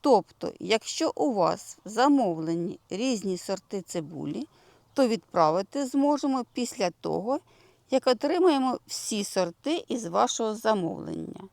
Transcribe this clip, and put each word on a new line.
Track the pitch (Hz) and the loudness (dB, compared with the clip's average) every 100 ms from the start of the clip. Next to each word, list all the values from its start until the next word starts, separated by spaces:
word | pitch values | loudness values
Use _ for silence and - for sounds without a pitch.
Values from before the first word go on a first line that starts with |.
Тобто, | 294 220 - _ - - | 6 4 4 _ -10 -8
якщо | 185 214 - - 320 - | 0 0 0 -2 -2 0
у | 302 | 0
вас | 214 165 175 - - 180 | 2 2 0 -8 -18 -8
замовлені | 220 262 285 214 160 160 165 170 - _ | 2 4 6 2 0 -2 -2 -4 -8 _
різні | 185 262 226 196 180 | -4 -2 -2 -2 -6
сорти | - 190 _ 202 | -4 -8 _ -10
цибулі, | 175 175 147 165 151 165 - _ _ _ _ | -6 -8 -8 -8 -8 -6 -10 _ _ _ _
то | - 254 | 2 2
відправити | 214 _ 175 156 165 202 277 269 | 2 _ 4 4 4 -2 -6 -2
зможемо | 277 285 294 285 262 240 | 0 2 2 0 -2 -4
після | - 240 - 180 | -6 -6 -2 -2
того, | - 170 160 202 285 _ _ _ _ _ | -2 -4 -4 -2 -4 _ _ _ _ _
як | 262 262 | 0 2
отримаємо | 247 294 349 359 277 262 247 _ | 0 0 4 4 4 2 -2 _
всі | - - 214 | -12 -6 -4
сорти | 202 - 175 170 277 330 - | -2 0 -2 -2 -4 -4 -4
із | 254 190 | -6 -2
вашого | 180 240 - 226 214 | 0 0 0 -4 0
замовлення. | 220 214 165 - - 165 160 - 190 | 0 0 0 -6 -8 -8 -8 -12 -18